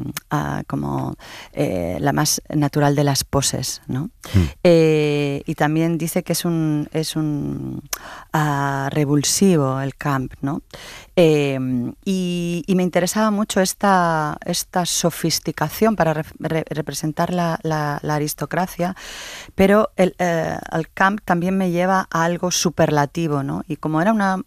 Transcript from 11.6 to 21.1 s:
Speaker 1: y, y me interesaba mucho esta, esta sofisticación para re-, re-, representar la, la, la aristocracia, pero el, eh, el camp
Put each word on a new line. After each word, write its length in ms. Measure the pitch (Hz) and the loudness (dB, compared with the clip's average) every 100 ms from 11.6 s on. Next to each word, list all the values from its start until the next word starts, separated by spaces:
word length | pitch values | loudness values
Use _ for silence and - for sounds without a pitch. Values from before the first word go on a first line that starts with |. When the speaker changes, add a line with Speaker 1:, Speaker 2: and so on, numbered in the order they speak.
| 131 123 123 - | -2 -2 -2 -6
Speaker 1:
y, 580 | - 190 180 175 170 175 - | -4 -2 -2 -2 -2 -4 0
y 80 | |
me 80 | 185 | 2
interesaba 480 | 180 180 175 214 220 | 2 2 0 2 2
mucho 300 | 202 214 202 | 0 0 0
esta, 720 | 185 - 202 185 170 160 151 - | 0 2 2 4 4 2 -2 -4
esta 400 | - 175 - 185 | -4 -6 -2 -2
sofisticación 1120 | 170 - 170 - 165 - - - 151 - 220 202 | -2 0 0 0 -2 -2 -4 -4 -4 2 2 4
para 160 | 165 | 2
re-, 120 | 156 156 - | 0 -4 -8
re-, 260 | 165 160 - | -4 -2 -4
representar 640 | 156 151 143 160 147 170 | -6 -6 -4 -4 -2 -2
la, 260 | 180 170 160 | 0 -2 -2
la, 360 | 160 156 147 143 | -2 -2 -2 -4
la 140 | 147 151 | -2 -2
aristocracia, 800 | 151 - 147 165 185 - 175 190 - - - - - | -2 -6 -4 -4 -4 -4 -4 -6 -14 -14 -14 -16 -8
pero 360 | - 190 208 220 - | 2 6 6 4 2
el, 180 | 180 - | 0 2
eh, 400 | 180 165 160 - - | 0 0 -2 -6 -4
el 180 | 165 160 | -4 -4
camp 300 | - 190 | 2 2